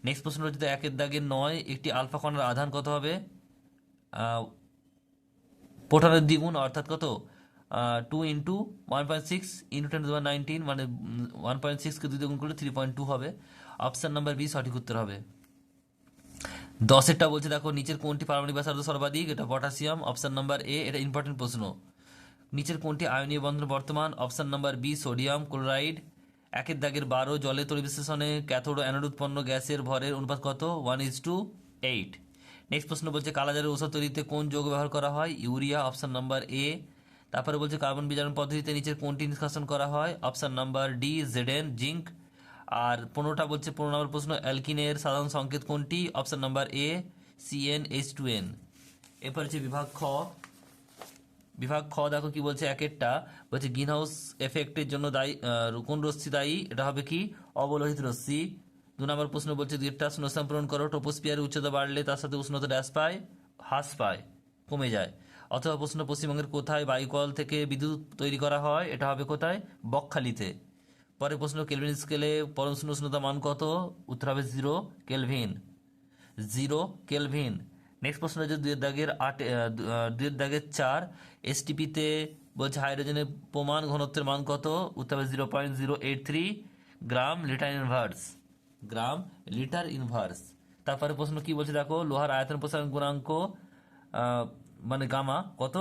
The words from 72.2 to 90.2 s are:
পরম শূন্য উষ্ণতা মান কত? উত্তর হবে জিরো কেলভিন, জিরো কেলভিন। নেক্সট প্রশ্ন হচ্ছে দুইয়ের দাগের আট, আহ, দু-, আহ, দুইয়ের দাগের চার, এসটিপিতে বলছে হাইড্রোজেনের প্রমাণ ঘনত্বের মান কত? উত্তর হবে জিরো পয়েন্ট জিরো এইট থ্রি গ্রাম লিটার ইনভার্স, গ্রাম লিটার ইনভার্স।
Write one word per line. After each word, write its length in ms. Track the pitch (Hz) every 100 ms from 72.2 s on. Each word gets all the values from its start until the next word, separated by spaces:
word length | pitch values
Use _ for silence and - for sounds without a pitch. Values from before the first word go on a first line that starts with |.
| 151 151 147 147
পরম 180 | 143
শূন্য 180 | 139 151
উষ্ণতা 280 | 139 147 143
মান 200 | 135 143
কত? 240 | 147 143 156 170 180 - -
উত্তর 220 | 127 135
হবে 140 | 139
জিরো 480 | 127 131 139 165 208 - -
কেলভিন, 520 | 135 127 135 110 95 - - _ _ _ _ - -
জিরো 580 | 107 120 139 151 190 190 -
কেলভিন। 520 | 143 143 147 131 92 - - - -
নেক্সট 160 | 139 147
প্রশ্ন 220 | 160 160
হচ্ছে 160 | 156 151
দুইয়ের 220 | 147 143
দাগের 300 | 139 139 151
আট, 300 | - 131 135
আহ, 280 | 117 120 117
দু-, 140 | 113
আহ, 260 | 107 117 117
দুইয়ের 280 | 117 143 135
দাগের 340 | 139 147 147
চার, 420 | - 131 143 180 - - -
এসটিপিতে 920 | - 151 - 147 151 156 151 156 151 151 - -
বলছে 220 | 135 139
হাইড্রোজেনের 460 | 139 139 143 147 143 - -
প্রমাণ 360 | 147 143 151 156
ঘনত্বের 360 | 143 143 151
মান 200 | 143 139
কত? 240 | 143 143 156 165 185 -
উত্তর 220 | 123 139
হবে 100 | 135
জিরো 200 | 131 131
পয়েন্ট 300 | 143 143 131
জিরো 180 | 135 143
এইট 300 | 135 135 139
থ্রি 380 | 151 185 208 - - - -
গ্রাম 400 | 117 123 131 170
লিটার 300 | 151 131 143
ইনভার্স, 600 | 139 131 127 110 90 - - _ - _ _
গ্রাম 460 | 104 110 120 151 185 - -
লিটার 420 | 113 131 175 170
ইনভার্স। 520 | 135 123 120